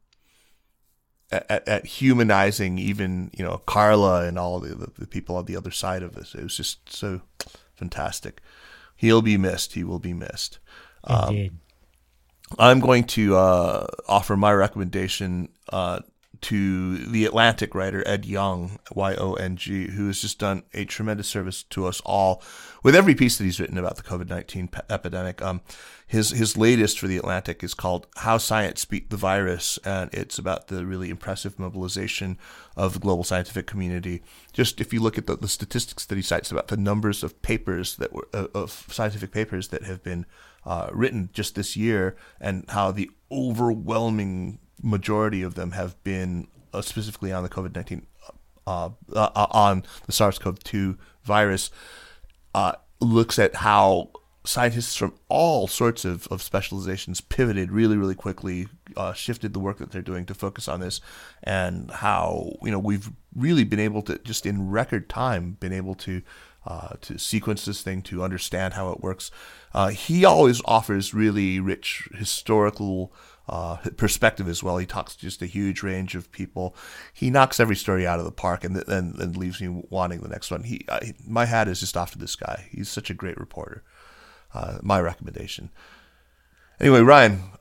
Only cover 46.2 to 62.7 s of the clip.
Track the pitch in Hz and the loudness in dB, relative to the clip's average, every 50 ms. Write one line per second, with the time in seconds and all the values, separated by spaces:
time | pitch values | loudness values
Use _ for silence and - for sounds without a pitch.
46.2 | 92 90 87 87 - - _ - - _ - 98 101 - - 113 104 107 104 - | -4 -4 -4 -6 -8 -10 _ -20 -18 _ -10 -8 -8 -6 -6 -6 -8 -8 -8 -8
47.2 | 98 92 95 92 90 87 - 92 92 92 - 87 85 - 90 - - - _ - | -8 -6 -4 -6 -6 -6 -6 -8 -8 -8 -8 -10 -10 -10 -10 -12 -12 -16 _ -20
48.2 | - - - - - _ _ _ _ 101 92 87 87 85 113 - - - - 110 | -20 -20 -20 -20 -20 _ _ _ _ -8 -6 -6 -6 -8 -10 -14 -16 -6 0 0
49.2 | 107 107 - 107 104 - - 110 104 101 98 92 - - - - - - - - | 0 2 2 2 2 4 6 6 6 6 4 2 -2 -6 -12 -14 -8 -4 0 2
50.2 | 110 101 92 - - 95 92 - - - - 101 98 95 95 98 - - _ _ | 2 2 2 0 -4 -6 -6 -6 -8 -6 -4 -2 -2 -2 -4 -6 -10 -20 _ _
51.2 | - - 104 107 107 101 95 95 - - - - - - - - - - - - | -2 2 4 4 4 4 2 0 -2 -6 -10 -14 -20 -20 -20 -20 -20 -20 -20 -20
52.2 | - - - _ _ _ - 98 98 87 - - - _ _ - 127 117 113 113 | -20 -20 -20 _ _ _ -2 0 0 0 -2 -4 -10 _ _ -2 0 4 6 6
53.2 | 113 117 - - 107 - - - - 107 104 101 98 98 95 90 - - - - | 4 4 4 4 4 4 4 2 4 6 6 8 8 6 6 4 0 -4 -10 -20
54.2 | _ _ _ _ - - - 127 120 120 117 120 117 - - - 113 - - - | _ _ _ _ -8 -4 0 2 2 2 2 0 -4 -4 -4 -4 -4 -4 -6 -8
55.2 | _ - - 143 165 170 156 120 95 92 - - 131 117 117 - - 92 90 85 | _ 0 2 4 4 4 4 2 0 -2 0 2 2 2 2 0 -4 -6 -6 -6
56.2 | - - - 92 - - - 98 95 - - 95 92 92 95 95 - - 90 - | -6 -8 -8 -8 -6 -4 -4 -4 -4 -4 -8 -8 -6 -6 -6 -6 -8 -8 -10 -10
57.2 | - _ - - 127 117 104 95 90 90 98 107 113 110 107 104 98 95 95 95 | -8 _ 0 2 2 2 2 0 -2 0 2 4 4 4 4 4 2 0 -2 -4
58.2 | - 101 92 - - 98 90 90 92 104 - - _ - - - 95 92 92 - | -6 -8 -8 -6 -6 -6 -6 -6 -6 -8 -12 -18 _ -12 -8 -6 -6 -6 -6 -6
59.2 | - - 117 - - 104 98 98 95 98 101 - - - - 95 90 - 92 90 | -6 -6 -6 -6 -6 -6 -4 -4 -4 -4 -6 -6 -10 -12 -10 -10 -8 -8 -8 -8
60.2 | 90 - 95 - - 98 95 - - - 78 92 92 90 - - - - - - | -8 -10 -10 -8 -8 -8 -8 -8 -8 -8 -6 -6 -6 -8 -8 -10 -12 -14 -20 -20
61.2 | - - - - - - 98 95 92 90 90 87 - - - - 101 104 98 87 | -20 -20 -20 -12 -6 -2 -2 0 0 -2 -4 -6 -8 -10 -10 -4 -2 0 0 0
62.2 | 82 82 85 80 - - - - - - | 0 -2 -2 -4 -6 -8 -10 -8 -6 -4